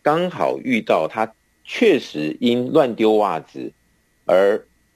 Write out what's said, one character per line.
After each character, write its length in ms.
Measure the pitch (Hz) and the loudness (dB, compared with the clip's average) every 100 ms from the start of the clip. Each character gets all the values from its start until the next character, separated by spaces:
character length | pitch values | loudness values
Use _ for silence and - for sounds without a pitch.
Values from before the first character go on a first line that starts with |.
刚 260 | 147 160 180 | -2 0 -2
好 280 | 151 71 65 | -2 -2 -2
遇 220 | 127 113 | -2 -2
到 260 | - 95 80 | 0 0 0
他 240 | 110 110 _ _ _ | -4 -6 _ _ _
确 340 | - - 220 131 | -10 0 2 2
实 380 | - 147 156 - | 0 -8 -8 -2
因 300 | 120 120 127 | -2 0 0
乱 220 | 151 131 | 2 2
丢 180 | 107 110 | 2 2
袜 260 | 107 98 80 | 2 2 -2
子 320 | - 65 58 - _ _ _ _ - | -8 -14 -14 -16 _ _ _ _ 0
而 400 | 92 101 107 - _ _ | 4 4 0 -4 _ _